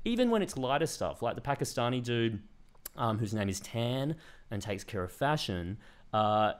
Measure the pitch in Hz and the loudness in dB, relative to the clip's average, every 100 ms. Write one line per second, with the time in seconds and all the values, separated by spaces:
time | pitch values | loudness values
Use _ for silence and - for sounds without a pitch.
0 | - 233 247 226 185 - 127 143 156 - | -2 2 4 4 2 -2 0 2 0 0
1 | 90 71 117 - - 139 120 - 120 127 | -4 -2 -2 -2 -2 -2 -2 0 0 0
2 | 120 120 117 104 - - - - - - | 0 2 2 0 -10 -20 -20 -20 -18 -2
3 | 117 110 110 107 98 98 - 117 120 127 | 0 2 0 0 0 -2 -4 -2 0 0
4 | 139 160 - - - 104 107 101 - 101 | -2 -4 -8 -20 -8 -6 -4 -6 -4 -4
5 | 90 - 139 151 - 92 85 104 - - | -4 0 0 0 0 -2 -2 -6 -10 -20
6 | - 107 107 107 107 | -4 0 4 4 4